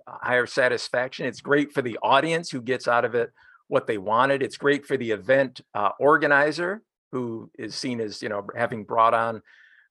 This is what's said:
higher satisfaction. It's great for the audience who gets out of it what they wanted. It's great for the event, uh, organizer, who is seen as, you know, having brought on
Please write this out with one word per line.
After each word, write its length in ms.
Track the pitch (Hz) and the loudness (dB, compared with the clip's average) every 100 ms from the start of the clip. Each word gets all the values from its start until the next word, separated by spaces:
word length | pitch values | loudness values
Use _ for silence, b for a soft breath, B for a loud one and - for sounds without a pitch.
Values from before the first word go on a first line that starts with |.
| - | -18
higher 400 | - - 123 117 | -8 0 0 0
satisfaction. 800 | - 127 120 - 123 127 - 139 | 2 2 0 -2 -4 -4 -4 -8
It's 140 | 110 | -6
great 320 | 135 143 143 | 0 2 2
for 100 | - | -2
the 160 | 123 104 | -4 -2
audience 480 | 104 135 156 165 170 | 2 4 4 -2 -4
who 100 | 139 | -8
gets 280 | 117 123 - | -4 -4 0
out 160 | 120 | 0
of 100 | 120 | 2
it 160 | 117 117 _ b b b | 0 -4 _ b b b
what 180 | 139 - | -2 -2
they 120 | 107 | -4
wanted. 440 | 95 110 135 139 | 0 2 2 2
It's 140 | 127 - | -2 -2
great 280 | 143 143 143 | 0 0 0
for 100 | 135 | -4
the 140 | 120 | -2
event, 500 | 104 95 135 135 - - | -4 2 2 2 -4 -10
uh, 160 | 107 101 - | -2 -2 2
organizer, 840 | 135 151 147 139 151 151 175 214 _ _ _ | 4 4 4 4 4 0 -4 -6 _ _ _
who 380 | 127 120 113 107 - | -6 -6 -8 -12 -12
is 160 | 110 | -10
seen 260 | 92 135 120 | -8 -6 -4
as, 220 | 107 95 | -6 -6
you 60 | 123 | -6
know, 180 | 101 101 117 | -6 -6 -4
having 280 | 117 117 | -4 -4
brought 300 | 101 117 113 | -4 2 4
on 280 | 113 113 110 - b b b b | 4 0 -4 -12 b b b b